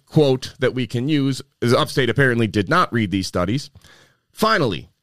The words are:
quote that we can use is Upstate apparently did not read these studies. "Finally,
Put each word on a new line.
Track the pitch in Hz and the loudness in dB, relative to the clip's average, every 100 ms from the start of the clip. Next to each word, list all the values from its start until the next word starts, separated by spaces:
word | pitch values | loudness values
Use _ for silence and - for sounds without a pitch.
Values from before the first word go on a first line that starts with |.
| _ | _
quote | 160 139 131 - - | 2 2 2 -4 -2
that | 127 | -2
we | 120 120 | -2 -4
can | 120 135 | -4 -2
use | 151 139 127 - - | 0 0 -4 -10 -4
is | 120 | 2
Upstate | 120 151 - 120 | 2 2 0 0
apparently | 127 135 117 110 | 2 2 2 0
did | 104 92 | 0 0
not | 170 - | 0 0
read | 117 104 | -2 -2
these | 98 90 | -2 -4
studies. | 92 90 135 - - - - _ _ _ | -4 -2 -4 -6 -20 -20 -20 _ _ _
"Finally, | - 220 208 127 76 - _ | -2 0 2 0 -4 -12 _